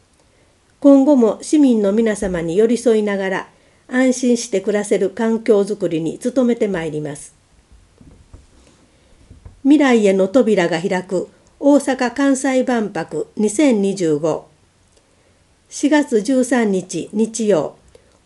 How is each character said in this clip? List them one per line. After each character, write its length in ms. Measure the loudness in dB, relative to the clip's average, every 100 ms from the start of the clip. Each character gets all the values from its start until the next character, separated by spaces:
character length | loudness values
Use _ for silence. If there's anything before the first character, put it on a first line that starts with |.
| _ _ _ _ _ _ _ _
今 240 | 4 6
後 120 | 6 4
も 220 | 2 0
市 160 | -2 2
民 240 | 4 2
の 100 | 0
皆 240 | 0 -2 -2
様 240 | -4 -4
に 160 | -2 0
寄 100 | 2
り 120 | 2
添 200 | 0 0
い 20 |
な 140 | 0 -4
が 120 | -4
ら、 200 | -6 -8 _ _ _ -6
安 240 | 0 0
心 220 | 2 0 0
し 120 | -2
て 120 | -4
暮 160 | -2 -4
ら 80 |
せ 140 | -2 -2
る 120 | -2
環 300 | -2 -2 -2
境 180 | 2 2
づ 160 | 0 -4
く 120 | -4
り 120 | -4
に 180 | -6 -6
努 260 | -4 0
め 120 | 0 0
て 100 | -2
ま 180 | -4
い 60 | -6
り 100 | -8
ま 140 | -10
す。 200 | -12 -16 _ _ _ _ -20 _ _ -20 -20 _ -20 _ _ _ _ _ _ _ _ _ -20 -20 -4
未 160 | 2 4
来 280 | 4 4 4
へ 60 |
の 160 | 2 2
扉 400 | 2 2 2 0
が 120 | -2
開 220 | -2 -4
く 260 | -4 -6 -8 _ _ -2
大 180 | 2 2
阪・ 360 | 2 -2 -4
関 240 | -2 0 0
西 280 | 0 -2
万 280 | 0 -2 -4
博 360 | -8 -8 -8 -8 -4
二 120 | -2
千 320 | 2 2 2
二 140 | 0 -2
十 200 | -2 0
五。 300 | -2 -4 -8 _ _ _ _ _ _ _ _ _ _ _ _
四 180 | -4 0
月 340 | 0 0 -2
十 220 | 0 0
三 260 | 0 0 0
日 380 | -2 -4 -10 -6
日 360 | -4 -4 -2 0
曜、 280 | 0 -2 -10 _ _ _ _